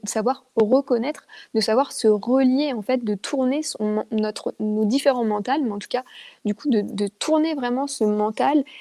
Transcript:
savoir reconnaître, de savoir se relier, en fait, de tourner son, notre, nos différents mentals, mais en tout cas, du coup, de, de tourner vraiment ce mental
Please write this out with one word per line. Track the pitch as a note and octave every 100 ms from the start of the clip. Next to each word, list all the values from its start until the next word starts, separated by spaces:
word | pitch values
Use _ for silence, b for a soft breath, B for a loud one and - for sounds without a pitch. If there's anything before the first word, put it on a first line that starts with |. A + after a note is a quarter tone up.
savoir | - A3 G#3+ B3+ _
reconnaître, | - G#3+ A#3 - A#3+ B3+ D4+ - B B
de | A3
savoir | G#3 A3 C4+
se | - A3
relier, | G#3 G#3+ C4 B3+ C4 D4
en | A#3+
fait, | G3+ B3+
de | A3+ G3+
tourner | - C4+ B3+ C#4+
son, | D#4 - G#3+ G#3+ G#3+
notre, | A3 G#3+ G#3+ A#3 -
nos | G#3+ G#3+
différents | G#3+ C4+ C#4+ B3+
mentals, | A3+ G#3 G3+ D4+
mais | B3
en | G3+
tout | -
cas, | B3 B3+ B B B
du | G#3
coup, | G#3 D4
de, | A#3
de | G3+ G3 G3+
tourner | - - D#4 D#4+
vraiment | D4+ B3 B3 C#4
ce | -
mental | G#3+ G#3 G#3+ A3 B3+ D4+ C4+ B